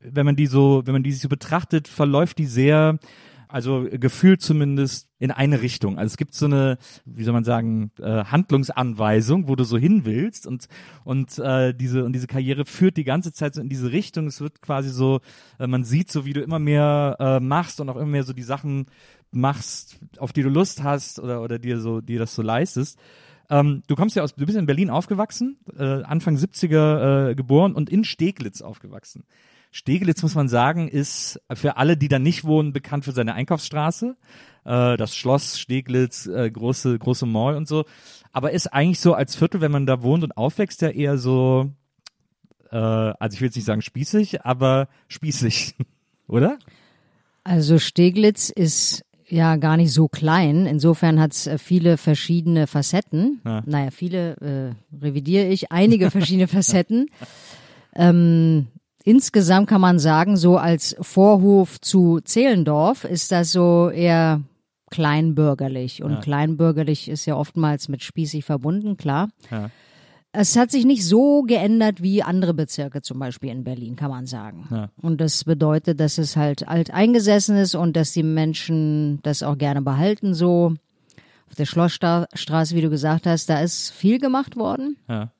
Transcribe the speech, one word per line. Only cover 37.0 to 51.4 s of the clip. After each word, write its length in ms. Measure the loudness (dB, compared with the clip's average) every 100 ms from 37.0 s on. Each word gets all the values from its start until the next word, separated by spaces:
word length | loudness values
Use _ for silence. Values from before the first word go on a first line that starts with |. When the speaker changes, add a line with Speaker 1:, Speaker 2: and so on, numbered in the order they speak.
| -2 -4 -2
Speaker 1:
Mall 300 | -2 -2 -4
und 100 | -4
so. 200 | -4 -6 -12 -20 -20 _
Aber 220 | -6 -4
ist 160 | -4 -4
eigentlich 280 | 0 0 2
so 140 | 2
als 200 | 2 0
Viertel, 260 | -2 -2 0
wenn 120 | -2
man 120 | -2
da 160 | 0 -2
wohnt 220 | 0 0
und 140 | -2 -4
aufwächst, 440 | -6 -2 -6 -2
ja 100 | -4
eher 280 | -2 -2 -2
so, 540 | 0 0 2 2 0 -8 _ _ -20 _ _ _ _ _ _
äh, 60 | -4
also 580 | -2 0 -2 -4 -8
ich 60 | -4
will 80 | -4
jetzt 80 | -4
nicht 80 |
sagen 180 | -4 -4
spießig, 600 | -4 -8 -2 0 0 -4 -6
aber 400 | 0 2 2 -2 _ _
spießig, 680 | -12 -8 -4 -2 -2 -8 -8 -12 _
<laughs> 260 | _ _ _
oder? 280 | 0 0 0 -12 _ _ _ _ _ _ _
Speaker 2:
Also 380 | -2 0 4 4
Steglitz 720 | 2 2 4 6 2 2 -4
ist 540 | 0 0 0 -2 -4 -12 _ _
ja 300 | 2 2 2
gar 200 | 2 4
nicht 120 | 4
so 140 | 4 2
klein. 600 | 2 0 2 4 2 2
Insofern 520 | 2 2 4 4 4
hat's, 280 | 2 0